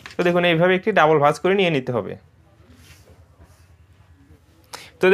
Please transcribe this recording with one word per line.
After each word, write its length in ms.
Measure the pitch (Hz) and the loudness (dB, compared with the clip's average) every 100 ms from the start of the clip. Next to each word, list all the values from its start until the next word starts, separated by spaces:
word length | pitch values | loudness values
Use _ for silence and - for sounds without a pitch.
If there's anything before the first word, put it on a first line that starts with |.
| - - | -12 -4
তো 60 | 175 | -2
দেখুন, 140 | 175 175 | 0 0
এইভাবে 220 | 160 180 185 | 2 0 0
একটি 120 | 202 185 | 0 2
ডাবল 180 | 156 156 | 2 4
ভাঁজ 120 | 143 151 | 2 0
করে 120 | 180 196 | -2 0
নিয়ে 100 | 180 147 | 0 -2
নিতে 140 | 127 120 | -4 -6
হবে। 160 | 92 - - _ _ _ _ - - - - - _ _ - _ _ _ _ _ _ _ _ - _ _ _ - - _ | -8 -12 -20 _ _ _ _ -20 -20 -20 -20 -20 _ _ -20 _ _ _ _ _ _ _ _ -20 _ _ _ -20 -20 _
তো 40 | 185 | 2